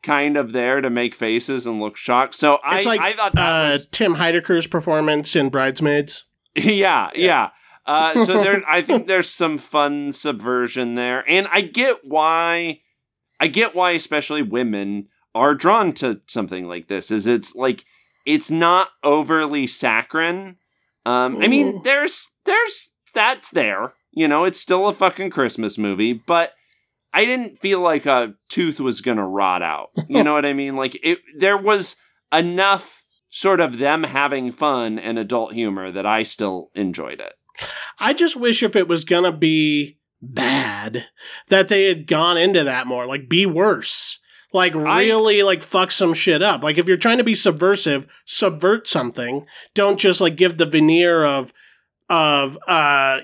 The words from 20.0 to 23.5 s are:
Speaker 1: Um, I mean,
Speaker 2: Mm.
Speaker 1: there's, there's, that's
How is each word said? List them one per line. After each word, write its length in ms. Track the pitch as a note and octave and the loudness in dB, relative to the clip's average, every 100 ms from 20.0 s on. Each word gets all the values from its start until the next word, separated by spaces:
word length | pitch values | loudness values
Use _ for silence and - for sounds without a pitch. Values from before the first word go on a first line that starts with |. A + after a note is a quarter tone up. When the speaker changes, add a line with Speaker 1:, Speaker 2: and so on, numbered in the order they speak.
| B2 D#3+ E3 F3 G3 F3+ _ _ _ _ | -2 -2 -2 -4 -10 -20 _ _ _ _
Speaker 1:
Um, 320 | A#2 B2 B2+ B2+ | -2 0 0 0
I 40 | G#3 | 2
mean, 280 | C4+ C#4+ G3 | 2 0 -2
Speaker 2:
Mm. 40 | |
Speaker 1:
there's, 440 | B3 C#4 D4 - - _ | -2 0 0 -6 -12 _
there's, 460 | - G#4 A#4 - - _ _ | -2 0 0 -6 -14 _ _
that's 360 | - A3 C4 - | 0 0 0 -4